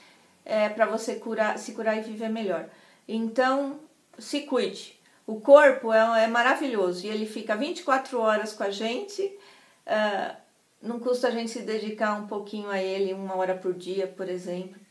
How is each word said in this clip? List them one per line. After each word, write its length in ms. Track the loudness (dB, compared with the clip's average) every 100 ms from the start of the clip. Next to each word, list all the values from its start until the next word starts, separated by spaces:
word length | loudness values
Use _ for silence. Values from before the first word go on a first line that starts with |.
| -20 _ _ _ -4
é, 240 | 0 0
pra 160 | 2 0
você 300 | 0 -4 -6
curar, 420 | -6 0 0 -2
se 140 | -8
curar 260 | -4 -2 -2
e 40 |
viver 280 | -4 -8 -6
melhor. 400 | -4 -2 -4 -6 -16 -20 _ -8
Então, 720 | -4 -4 2 2 2 -2 -6 -16 _ _ -20
se 220 | -6 -6
cuide. 600 | -2 -2 -2 -4 -16 -20 _ _ -10
O 140 | -2
corpo 540 | 10 10 10 6 4
é, 320 | 4 6 4 4
é 20 |
maravilhoso 760 | 4 4 2 0 0 0 -2 -6
e 40 |
ele 160 | -4 -4
fica 300 | -6 -4 -2
vinte 240 | -2 -4
e 40 |
quatro 360 | 0 0 0 -2
horas 320 | 2 2 -2
com 120 | -6
a 60 | -6
gente. 680 | -4 -4 -4 -6 -6 -6 -6 -20 -20 -20 _ -4
Ah, 500 | 0 0 0 -4 -8 _ _ _ _
não 180 | -8 -6
custa 300 | -2 0 0
a 20 |
gente 180 | 0 -4
se 120 | -8
dedicar 520 | -6 -6 -4 -2 -2 -2
um 120 | -6
pouquinho 420 | -8 -8 -10 -6
a 120 | -4
ele, 320 | -2 -2 -2
uma 240 | -4 -6 -2
hora 180 | -2 -2
por 180 | -4
dia, 320 | -4 -4 -4 -4
por 220 | -6 -8
exemplo, 500 | -8 -6 -8 -8 -14 -20